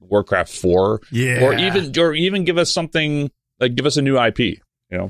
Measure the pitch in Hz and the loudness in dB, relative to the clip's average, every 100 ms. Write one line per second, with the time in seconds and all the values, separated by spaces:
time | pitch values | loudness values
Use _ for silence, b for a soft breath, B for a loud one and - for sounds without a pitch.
0 | 90 101 101 95 82 - 92 87 98 110 | -2 -2 0 -2 -2 -2 2 2 2 -2
1 | - 117 127 123 127 135 185 190 156 147 | -4 -2 0 2 2 2 0 0 -2 0
2 | 170 151 180 196 175 170 170 - 160 165 | 0 2 -2 0 0 0 0 -2 -2 -2
3 | 151 147 143 - _ _ 127 123 139 139 | -2 -2 -4 -8 _ _ -2 0 0 0
4 | 139 131 117 110 113 - _ _ _ 90 | 2 2 2 0 -2 -4 _ _ _ -8